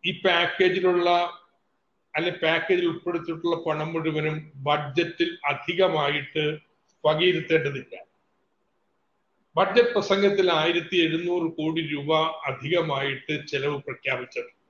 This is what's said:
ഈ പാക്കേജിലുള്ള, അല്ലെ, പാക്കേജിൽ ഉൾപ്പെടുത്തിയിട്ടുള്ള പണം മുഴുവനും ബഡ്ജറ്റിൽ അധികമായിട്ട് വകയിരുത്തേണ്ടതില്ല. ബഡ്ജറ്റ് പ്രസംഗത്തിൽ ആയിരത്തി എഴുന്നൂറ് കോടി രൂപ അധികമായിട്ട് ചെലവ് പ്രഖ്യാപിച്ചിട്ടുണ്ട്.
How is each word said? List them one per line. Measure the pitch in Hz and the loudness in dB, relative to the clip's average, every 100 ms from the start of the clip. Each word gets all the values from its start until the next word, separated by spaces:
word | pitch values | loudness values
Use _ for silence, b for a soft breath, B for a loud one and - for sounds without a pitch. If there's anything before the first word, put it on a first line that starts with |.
| 220 | -4
ഈ | - | 0
പാക്കേജിലുള്ള, | 190 170 170 - 185 185 180 175 175 175 175 - _ _ _ _ _ _ _ 151 | 2 2 0 2 2 4 2 2 4 2 0 -6 _ _ _ _ _ _ _ -4
അല്ലെ, | 165 | -4
പാക്കേജിൽ | 170 160 160 - 180 175 | 0 0 0 2 2 2
ഉൾപ്പെടുത്തിയിട്ടുള്ള | 160 175 170 165 160 170 165 | -2 -4 -6 -6 -4 -2 -2
പണം | 165 151 156 | -2 -4 -4
മുഴുവനും | 165 160 156 151 156 - 135 | -2 -2 -2 -2 -4 -10 -8
ബഡ്ജറ്റിൽ | 139 147 139 147 165 - 170 - 143 | 0 0 0 -2 -2 -2 -4 -2 -4
അധികമായിട്ട് | 139 - 175 185 160 143 147 139 156 151 151 _ _ _ _ 151 | -4 -4 2 2 4 0 -2 -4 -2 -2 -4 _ _ _ _ 0
വകയിരുത്തേണ്ടതില്ല. | 156 180 165 - 160 143 135 - - - _ _ _ _ _ _ _ _ _ _ _ _ _ _ 160 | 4 2 2 2 0 2 -6 -12 -18 -20 _ _ _ _ _ _ _ _ _ _ _ _ _ _ 0
ബഡ്ജറ്റ് | 190 214 233 | 2 4 4
പ്രസംഗത്തിൽ | 208 - 196 202 196 185 | 2 2 2 4 4 2
ആയിരത്തി | 160 160 170 160 185 | 4 2 0 0 2
എഴുന്നൂറ് | 160 160 175 175 165 | 2 0 -2 -2 -2
കോടി | - 156 160 | -2 -4 -2
രൂപ | 151 147 143 156 | -4 -6 0 2
അധികമായിട്ട് | 160 - 143 127 135 175 160 135 139 135 - 151 151 | 2 -2 -8 -6 -2 0 0 -2 -4 -6 -6 -8 -4
ചെലവ് | 143 143 143 | -4 -4 -4
പ്രഖ്യാപിച്ചിട്ടുണ്ട്. | 139 123 135 127 123 - - _ | -8 -8 -6 -6 -6 -10 -12 _